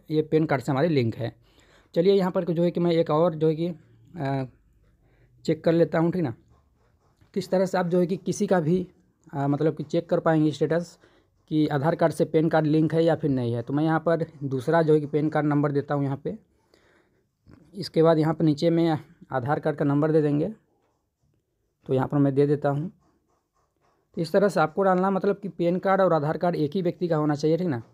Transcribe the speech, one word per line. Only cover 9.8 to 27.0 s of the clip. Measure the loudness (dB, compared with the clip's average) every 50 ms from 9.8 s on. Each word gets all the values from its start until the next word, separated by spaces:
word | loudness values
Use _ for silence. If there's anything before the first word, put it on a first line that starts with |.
| -6
चेक | -4 -4 -4 -2 -2
कर | -2 0
पाएंगे | 0 2 2 2 2 0
स्टेटस | 0 0 -2 -2 -2 -2 -4 -8 -14 _ _ _ _ _ _ _ _ _ _ -4
कि | -2 0 0 0
आधार | 0 -2 0 0 0
कार्ड | 2 0 0 2
से | 0 -2
पैन | 0 2 0 2 2
कार्ड | 2 2 2
लिंक | 2 2 2 2 2 2
है | 2 2
या | 2 0
फिर | 0 0 -2
नहीं | -2 -2 -2 -2 -4
है। | -4
तो | -4 -4 -2
मैं | -2 0
यहाँ | 0 0 0
पर | 0 0 -2 -2 -2 -6 -10 -10 -8
दूसरा | -6 -6 -4 -2 0 2 2
जो | 4 4 2
है | 2
कि | 2
पैन | 0 -2 -2 -2 0
कार्ड | 0 0 0
नंबर | 0 0 0 0 0
देता | -2 -2 -4 -2 -2
हूँ | -2 -2
यहाँ | -2 -4 -6 -8
पे। | -10 -10 -12 _ _ _ _ _ _ _ _ _ _ _ _ _ _ _ _ _ _ _ _ _ -20 -20 -20 _ _ -14
इसके | -12 -10 -4 2 4 4
बाद | 4 4 4
यहाँ | 2 0 0
पर | 0 0
नीचे | 0 0 2 0 0
में | 2 2 2 0 0 -2 -6 -12 -20 -20 -12 -8
आधार | -6 -4 -2 -2 -4 -2
कार्ड | -2 -4 -2
का | -2 0
नंबर | 0 0 2 2 2
दे | 2 2
देंगे, | 2 2 0 -2 -2 -4 -6 -12 _ _ _ _ _ _ _ _ _ _ _ _ _ _ _ _ _ _ _ _ _ _ _ _ _
तो | -2 -2
यहाँ | -2 -2
पर | 0 0
मैं | 0 2 2 2
दे | 2 2
देता | 2 0 0 -2 -2
हूँ। | -2 -4 -6 -8 -12 _ _ _ _ _ _ _ _ _ _ _ _ _ _ _ _ _ _ _ _ _ _ _ -8
तो | -6
इस | -4 0
तरह | 2 2 2 2
से | 2 2
आपको | 0 0 0 0 2
डालना, | 2 2 2 2 0
मतलब | 0 0 0 -2 -2 -2
कि | -6 -10
पैन | -6 -2 0 0 0 0
कार्ड | 0 0 2 4
और | 4 4 2
आधार | 2 0 -2 -2
कार्ड | -2 -2 -2 0
एक | 0 -2 -2 -2
ही | -2
व्यक्ति | -2 -4 -4 -4